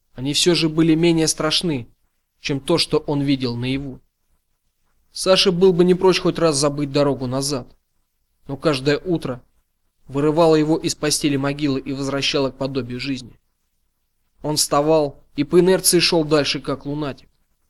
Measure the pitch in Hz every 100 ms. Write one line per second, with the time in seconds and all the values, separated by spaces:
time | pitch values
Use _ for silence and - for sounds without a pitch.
0 | _ - 135 143 180 160 160 156 165 160
1 | 170 165 156 - 156 156 180 139 113 _
2 | _ _ _ _ - 139 135 160 - 151
3 | - 143 139 135 127 120 127 135 139 127
4 | _ _ _ _ _ _ _ _ _ _
5 | _ - 185 190 202 175 190 170 180 180
6 | 185 180 175 170 165 139 147 143 143 143
7 | 143 127 127 131 139 139 - _ _ _
8 | _ _ _ _ - 135 160 135 135 147
9 | 185 165 135 123 _ _ _ _ _ _
10 | - 135 151 151 165 156 151 165 160 -
11 | 151 - 156 139 143 147 147 135 131 135
12 | 135 139 135 147 135 - 135 135 120 123
13 | 135 127 110 - _ _ _ _ _ _
14 | _ _ _ _ 147 151 - 147 151 160
15 | 147 - _ - 143 175 175 180 - 180
16 | 165 170 147 151 135 139 139 135 143 147
17 | 147 135 _ _ _ _